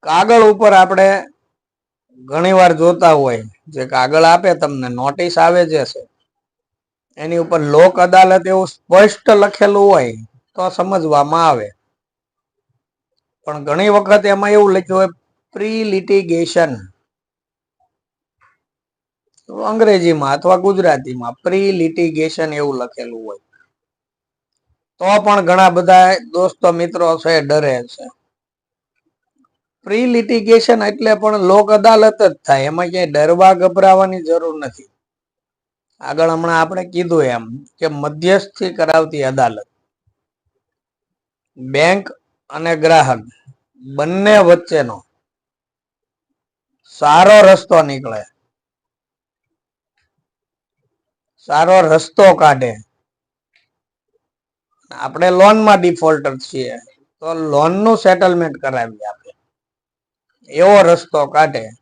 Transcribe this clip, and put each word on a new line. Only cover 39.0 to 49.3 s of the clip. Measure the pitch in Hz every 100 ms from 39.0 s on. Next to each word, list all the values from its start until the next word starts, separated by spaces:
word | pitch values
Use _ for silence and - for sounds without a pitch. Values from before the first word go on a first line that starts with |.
| 160 156
અદાલત, | 131 135 123 107 101 _ _ _ _ _ _ _ _ _ _ _ _ _ _ _ _ _ _ _
બેંક | 131 135 160 196 196 - _ _ _
અને | 147 165 165
ગ્રાહક | 156 160 139 120 113 _ _ _ _ _
બંને | 131 139 151 180 202 214
વચ્ચેનો | 180 175 170 160 127 107 _ _ _ _ _ _ _ _ _ _ _ _ _ _ _ _ _ _ _ -
સારો | 147 156 190 214 190
રસ્તો | 190 - 170 147
નીકળે, | 139 117 110 107 _ _ _ _ _ _ _ _ _ _